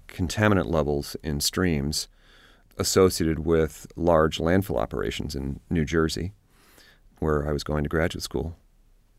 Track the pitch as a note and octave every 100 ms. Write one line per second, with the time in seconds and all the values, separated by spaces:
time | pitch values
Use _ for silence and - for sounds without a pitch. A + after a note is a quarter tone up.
0 | - - F2 - G#2+ G2 A#1+ D#2+ D2 D2
1 | C#2+ - D#2 C#2+ - - F#2 D#2 C#2 D2
2 | - _ _ - - _ _ - F#2+ -
3 | F#2 - D#2+ D#2 D#2 E2 D#2 - - -
4 | E2 E2 D#2+ D2+ D#2+ F#2 G2 A#1+ A1 -
5 | G#1 - - C#2+ C2+ C#2 - E2+ D2 E2+
6 | D#2+ - F2+ - _ _ _ - - _
7 | _ _ D#2+ D2+ D2 D2 - D2+ D2 D#2+
8 | E2+ E2 - - D2+ E2 _ _ _ _
9 | _